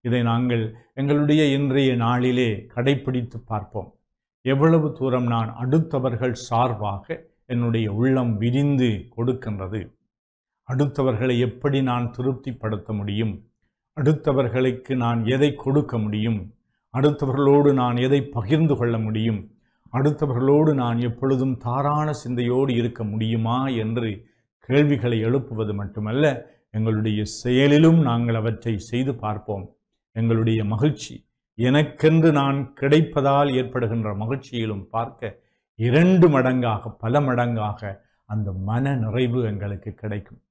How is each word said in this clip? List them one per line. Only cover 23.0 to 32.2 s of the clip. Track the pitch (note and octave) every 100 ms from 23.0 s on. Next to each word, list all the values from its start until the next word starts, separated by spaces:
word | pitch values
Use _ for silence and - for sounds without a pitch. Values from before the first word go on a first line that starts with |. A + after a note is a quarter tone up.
முடியுமா | G#2+ G#2+ A2 A#2 A2+ B2 C3+ A#2+
என்று | A2 A2+ A2+ G2 - _ _ _ -
கேள்விகளை | C3+ D3 C#3 A#2+ A2+
எழுப்புவது | A2 C3+ - A2+ G#2+
மட்டுமல்ல, | G2+ G2+ A#2 G#2+ B2+ D3+ - - _ _
எங்களுடைய | A2 A2 G#2+ A2 G#2+ G#2
செயலிலும் | - B2 B2+ C#3+ D3 E3 E3
நாங்கள் | C3+ A#2 A#2 A2+
அவற்றை | A2 G#2+ A#2 G#2
செய்து | - A#2+ C3 A#2+
பார்ப்போம். | G#2 G#2+ - G2+ G2 _ _ _ _ A2
எங்களுடைய | A#2 A2+ A2+ A2 G#2
மகிழ்ச்சி, | G#2+ D3 C#3+ - - _ _ _ -
எனக்கென்று | B2 C#3+ D3 - D#3 D#3+